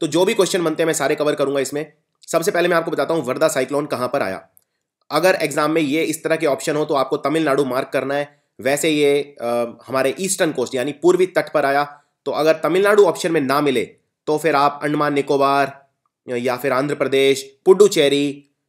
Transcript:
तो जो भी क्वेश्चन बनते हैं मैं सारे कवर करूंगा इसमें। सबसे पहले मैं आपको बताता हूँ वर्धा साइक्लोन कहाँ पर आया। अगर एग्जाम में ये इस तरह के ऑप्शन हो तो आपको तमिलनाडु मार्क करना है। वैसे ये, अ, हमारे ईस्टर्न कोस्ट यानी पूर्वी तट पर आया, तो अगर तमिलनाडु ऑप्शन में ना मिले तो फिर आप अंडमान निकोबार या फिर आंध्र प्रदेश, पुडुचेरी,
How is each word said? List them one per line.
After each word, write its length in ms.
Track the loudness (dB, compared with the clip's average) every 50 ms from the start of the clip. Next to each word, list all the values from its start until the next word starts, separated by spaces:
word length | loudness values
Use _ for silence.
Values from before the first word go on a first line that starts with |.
तो 60 | -6
जो 180 | -2 0 2 2
भी 100 | 2 2
क्वेश्चन 300 | 0 0 0 0 -2 -2
बनते 180 | -2 -2 0 -2
हैं 40 |
मैं 80 | -2 0
सारे 200 | -2 0 -2 -2
कवर 200 | 0 0 -2 0
करूंगा 260 | 0 -2 -2 -2 -2
इसमें। 320 | -4 -4 -4 -8 -8 -10 _ _ _ _ _ _ _ -4
सबसे 220 | -4 -2 -2 0
पहले 180 | 0 0 0 2
मैं 80 | 0
आपको 140 | 0 0 -2
बताता 240 | -2 -4 -2 -2 -2
हूँ 100 | -2 -2
वर्धा 240 | -4 -2 0 0 0
साइक्लोन 380 | 2 0 -2 -2 -2 -4 -2
कहाँ 220 | -4 -4 -4 -4 -2
पर 140 | -2 -2 -2
आया। 260 | -2 -4 -8 -12 _ _ _ _ _ _ _ _ _ _ _ _ _
अगर 280 | -2 2 2 2 2 2
एग्जाम 300 | 0 -2 -2 0 0 0
में 120 | 0 0 0
ये 200 | 0 0 -2 -2
इस 220 | -2 -4 -6 -2
तरह 120 | -2 -2
के 100 | 0 0
ऑप्शन 300 | 0 -2 -2 -2 -4 -2
हो 80 | -2 -2
तो 100 | 0 0
आपको 220 | 0 0 0 -2
तमिलनाडु 480 | -2 -2 -2 -2 0 0 2 2 0 0
मार्क 260 | 0 -2 -4 -4 -2 -4
करना 220 | -4 -4 -2 -4
है। 240 | -4 -4 -6 _ _ _ _ _ -6
वैसे 300 | -2 -2 -2 0 0 0
ये, 460 | 2 2 2 2 2 2 -2 -4 -10 -8
अ, 60 | -6 -4 -2 -2 -4 -4 -8 -14 -14
हमारे 280 | -6 -4 -2 0 0 -2 -2
ईस्टर्न 320 | -4 -6 -2 0 0 -2 0
कोस्ट 220 | -2 -4 -2 -2
यानी 180 | -4 -4 -4 -6
पूर्वी 340 | 2 2 4 4 4 2
तट 260 | 2 0 -2 -4 0 -2
पर 120 | 0 0
आया, 380 | 2 0 0 -2 -2 -6 -16 _ _ _ _ _
तो 60 | -6
अगर 300 | -4 0 2 2 2 2 0
तमिलनाडु 420 | 0 0 2 2 4 6 6 6
ऑप्शन 280 | 4 4 0 -4 -2 0
में 80 | 0
ना 200 | 0 0 0 0
मिले 240 | 2 2 0 0 -2 -4 -8 _ _ _ _ _ _
तो 120 | -4 -4 0
फिर 160 | 0 0 2
आप 260 | 4 2 2 0 -2 -4
अंडमान 320 | -4 -2 0 0 0 0
निकोबार 760 | -2 0 0 0 2 2 2 2 2 0 -2 -4 -12 _ _ _ _ _ _ _ _ _ -8
या 280 | -6 -4 -2 -4 -4
फिर 160 | -2 -2 -2 0
आंध्र 220 | 0 -2 -2 -4
प्रदेश, 640 | -4 -4 0 2 2 4 2 2 0 -2 -10 -18 _ _
पुडुचेरी, 800 | 4 6 6 6 4 4 2 2 2 2 0 0 -2 -4 -8 -14 _ _ _ _